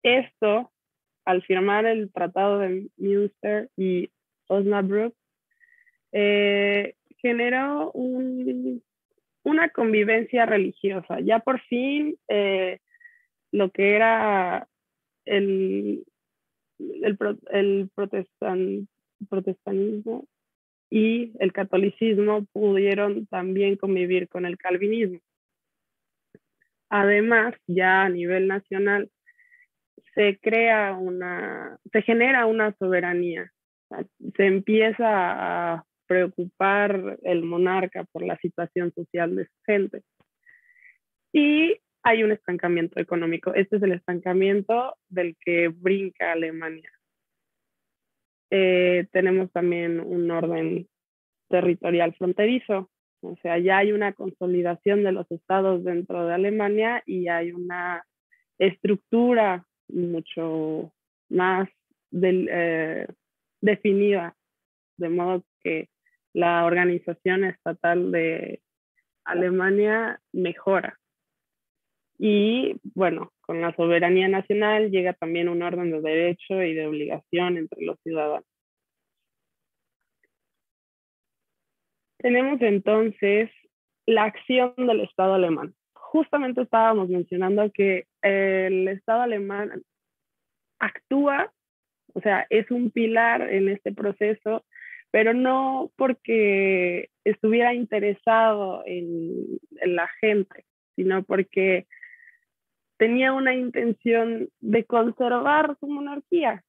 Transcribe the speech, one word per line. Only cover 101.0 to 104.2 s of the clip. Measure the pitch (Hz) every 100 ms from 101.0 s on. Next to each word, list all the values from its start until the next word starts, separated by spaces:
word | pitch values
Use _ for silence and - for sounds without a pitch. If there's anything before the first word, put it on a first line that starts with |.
| 185 190
porque | 196 190 190 - 190 185 - - - - - _ _ _ _ _ _ _
tenía | 226 240 262
una | 269 262
intención | 254 247 - 233 214 240 226